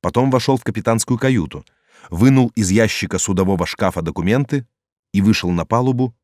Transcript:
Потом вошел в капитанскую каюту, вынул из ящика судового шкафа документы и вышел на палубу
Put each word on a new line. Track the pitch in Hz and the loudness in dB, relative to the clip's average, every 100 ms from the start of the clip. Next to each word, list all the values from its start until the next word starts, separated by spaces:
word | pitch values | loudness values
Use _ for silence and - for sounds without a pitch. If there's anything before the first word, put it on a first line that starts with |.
Потом | 90 120 135 | 0 0 2
вошел | 127 - 135 | 0 0 -2
в | |
капитанскую | - 110 107 113 - 120 | -2 -4 -2 -2 -2 -2
каюту, | 135 123 78 78 - _ _ _ - | 0 0 -2 -10 -18 _ _ _ -10
вынул | 85 123 135 120 - | 2 4 6 2 0
из | 95 | 0
ящика | 101 110 - 98 92 | 2 2 0 -6 -4
судового | - 92 95 95 87 | -2 0 0 0 -2
шкафа | - 98 - | -2 -4 -2
документы | 82 - 87 123 139 143 123 _ _ _ _ | -6 -4 -2 0 0 -4 -6 _ _ _ _
и | 101 | 0
вышел | 98 107 87 | 2 2 0
на | 87 82 | -4 0
палубу | 117 127 123 127 _ | 0 0 0 -4 _